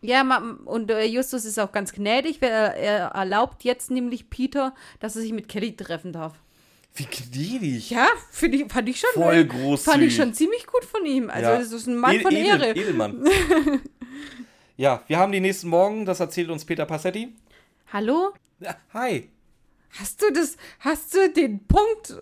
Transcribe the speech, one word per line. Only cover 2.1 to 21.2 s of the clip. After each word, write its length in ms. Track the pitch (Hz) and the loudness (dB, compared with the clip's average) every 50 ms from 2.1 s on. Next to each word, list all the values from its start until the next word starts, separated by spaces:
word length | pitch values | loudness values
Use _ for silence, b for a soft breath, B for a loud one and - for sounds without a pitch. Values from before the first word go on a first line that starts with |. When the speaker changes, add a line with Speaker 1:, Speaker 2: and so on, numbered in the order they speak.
| 226 247 262 330 294 - - | 0 0 0 -2 -4 -2 -2
Speaker 1:
weil 80 | 247 | 0
er, 240 | 220 220 214 202 - | 2 2 0 0 0
er 300 | - 127 202 208 208 180 - - | -2 -2 -2 0 0 -2 -4 -4
erlaubt 500 | - 190 185 190 208 240 262 - - - | -4 -4 0 2 0 0 0 -2 -6 -2
jetzt 260 | 247 247 247 - - | -2 -2 -2 -4 -4
nämlich 380 | 262 254 247 247 240 240 - _ | -4 -4 -2 -4 -6 -8 -10 _
Peter, 460 | - - 247 269 - 285 269 262 262 B B B B B | -8 -6 -6 -4 -2 -2 -4 -4 -6 B B B B B
dass 160 | - 214 214 | -10 -10 -8
er 60 | 220 226 | -6 -6
sich 100 | 220 220 | -6 -6
mit 160 | 214 202 - | -8 -8 -8
Kelly 280 | - 214 196 233 214 | -8 -6 -6 -6 -8
treffen 360 | - 202 - 170 160 160 180 156 | -10 -10 -10 -10 -8 -8 -12 -12
darf. 220 | 165 160 160 156 _ _ b b b b b b b b b _ | -10 -12 -12 -12 _ _ b b b b b b b b b _
Speaker 2:
Wie 120 | - 143 | -14 -12
gnädig. 840 | 120 - - 120 123 123 131 147 185 240 262 208 151 131 117 113 - | -10 -10 -12 -12 -10 -8 -8 -6 -4 -4 -4 -4 -4 -4 -4 -6 -4
Speaker 1:
Ja, 180 | 233 254 - 381 466 480 - _ | 0 2 4 2 2 0 -4 _
find 240 | - - - 330 233 | -6 -2 0 2 2
ich, 140 | 277 285 214 | 0 -2 0
fand 180 | - 254 233 220 | -2 -2 -2 -2
ich 120 | 254 - | -4 -2
schon, 100 | - 480 494 | -2 0 2
Speaker 2:
Voll 200 | 427 165 170 165 | 2 4 6 6
Speaker 1:
äh, 80 | 170 165 | 6 6
Speaker 2:
großzügig. 340 | 139 - 123 131 277 285 277 | 4 2 -4 0 0 0 0
Speaker 1:
fand 220 | - - 311 285 302 | 4 4 6 6 6
ich 140 | 302 240 | 4 4
schon 180 | - 311 247 226 | 4 2 0 2
ziemlich 320 | - 302 349 440 494 - | 0 0 0 0 -2 -6
gut 180 | - - 494 480 | -2 -2 -2 -2
von 220 | - - 440 381 | -2 -6 -4 -2
ihm. 240 | 302 269 269 247 - | 0 0 0 -2 -2
Also, 200 | - - 233 233 | -4 -2 2 2
Speaker 2:
Ja. 80 | - 247 | 2 2
Speaker 1:
das 140 | 247 226 226 | 2 -4 -8
ist 140 | 233 226 | -8 -4
ein 100 | 247 247 | -4 -2
Mann 200 | 240 240 254 - | 2 4 4 4
Speaker 2:
Ed-, 60 | - - | 4 4
Speaker 1:
von 100 | 381 - | 2 2
Speaker 2:
Edel-, 140 | - - 403 415 381 277 | 2 4 4 4 4 2
Speaker 1:
Ehre. 80 | 226 220 | 0 0
Speaker 2:
Edelmann. 480 | - 403 427 349 330 - - - 240 254 | -2 -2 -2 0 0 -2 -2 -4 0 2
Speaker 1:
<laughs> 560 | 302 381 392 370 302 349 320 294 294 285 262 - - _ _ B 240 262 277 294 285 B 240 247 B B B B B B | 4 4 4 4 4 4 4 4 2 0 -2 -4 -6 _ _ B -18 -16 -18 -18 -18 B -18 -20 B B B B B B
Speaker 2:
Ja, 260 | - 131 139 131 117 - _ | 0 2 2 2 2 -2 _
wir 100 | 151 170 | 2 2
haben 140 | 185 196 196 | 2 2 2
den 100 | 196 185 | 0 0
nächsten 260 | 190 190 190 - 170 | 0 -2 -2 -4 0
Morgen, 360 | 165 170 185 202 214 220 214 | 4 4 4 4 2 -4 -4
das 140 | 190 180 - | -4 -2 -2
erzählt 300 | 185 151 - - 170 165 | -2 -4 -2 -4 -4 -4
uns 140 | 165 151 156 | -4 -10 -6
Peter 220 | - 170 160 151 | -6 -4 -4 -4
Passetti. 480 | 151 160 151 156 185 180 214 226 247 - _ _ b b b b b b b b _ - | -4 -4 -4 -4 -4 -4 -4 -10 -10 -14 _ _ b b b b b b b b _ -6
Speaker 1:
Hallo? 400 | 202 214 214 269 320 370 403 392 _ _ _ _ _ | -4 -2 0 0 0 0 -2 -4 _ _ _ _ _
Speaker 2:
Ja, 160 | 185 - 175 - _ _ _ | -14 -14 -14 -14 _ _ _
hi. 340 | 214 247 254 202 131 - _ _ _ _ _ _ _ _ _ _ _ _ _ _ - | -6 -4 -4 -4 -4 -6 _ _ _ _ _ _ _ _ _ _ _ _ _ _ -12
Speaker 1:
Hast 240 | 196 - - _ 403 | -12 -12 -6 _ 0
du 40 | 415 285 | 2 2
das, 240 | 302 339 269 - B B B B B | 2 0 -2 -4 B B B B B
hast 340 | - 277 320 294 - - - | -2 -2 -2 -2 -4 -2 2
du 160 | 370 | 4